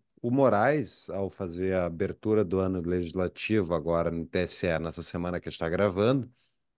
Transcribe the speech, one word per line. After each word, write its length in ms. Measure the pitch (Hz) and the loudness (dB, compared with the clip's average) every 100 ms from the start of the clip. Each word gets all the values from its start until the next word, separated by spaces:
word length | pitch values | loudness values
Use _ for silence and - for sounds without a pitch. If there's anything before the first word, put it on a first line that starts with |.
| _ _ | _ _
o 60 | 120 | 0
Moraes, 800 | 131 131 104 120 151 120 - - | 4 6 6 4 2 -2 -8 -10
ao 180 | 90 98 | -6 -6
fazer 460 | - 95 85 92 | -6 -8 -2 0
a 120 | 92 87 | 2 0
abertura 580 | 82 95 - 107 110 | -2 -4 -2 0 2
do 160 | 98 95 | 2 2
ano 200 | 95 92 | 0 0
legislativo 960 | 85 90 85 92 90 - - 107 85 | -2 -2 -2 -2 -4 -4 0 0 2
agora 340 | 85 80 85 85 | 0 0 0 0
no 160 | 85 | -2
T 140 | 80 92 | -4 -2
S 260 | 85 - | -2 0
E, 140 | 90 80 | 0 0
nessa 240 | 80 82 | -2 -6
semana 380 | 82 85 87 87 | -6 -4 -4 -6
que 80 | - | -8
a 20 | |
gente 80 | - | -6
tá 100 | 82 | -2
gravando, 600 | 90 101 90 110 135 123 _ _ _ _ | 0 0 2 2 2 -2 _ _ _ _